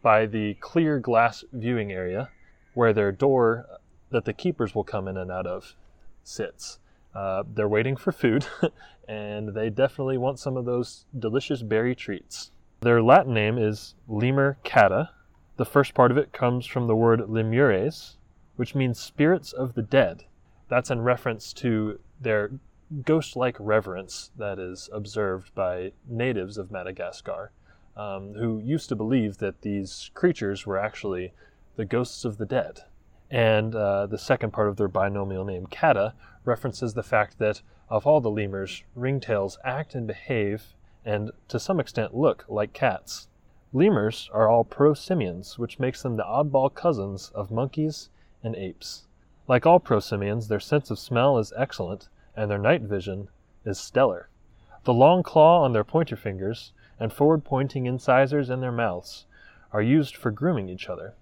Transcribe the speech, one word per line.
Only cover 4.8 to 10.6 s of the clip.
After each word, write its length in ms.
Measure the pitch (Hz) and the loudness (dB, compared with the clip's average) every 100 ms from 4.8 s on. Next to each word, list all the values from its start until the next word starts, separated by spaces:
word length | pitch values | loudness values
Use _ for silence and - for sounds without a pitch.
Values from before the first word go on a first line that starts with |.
come 240 | 98 104 95 | -4 -6 -6
in 80 | 92 | -8
and 140 | 92 | -8
out 160 | 92 92 | -6 -6
of 300 | 92 - - - _ - - | -8 -10 -20 -20 _ -20 -20
sits. 560 | - - 104 - - - _ _ _ | -18 -10 -10 -10 -18 -20 _ _ _
Uh, 300 | 98 98 95 104 | -8 -4 -4 -4
they're 140 | 107 104 | -2 2
waiting 280 | 107 117 135 | 2 0 -2
for 160 | - | -4
food, 360 | - 127 113 - - 165 - | 0 2 2 0 -2 -4 -4
<laughs> 300 | - _ - | -20 _ -14
and 420 | 107 104 104 107 | -10 -8 -6 -6
they 200 | 104 110 | -4 -4
definitely 480 | 107 135 - 131 131 | 2 0 0 -4 -2
want 220 | 127 131 | -2 -4
some 180 | - | -6
of 80 | 127 | -4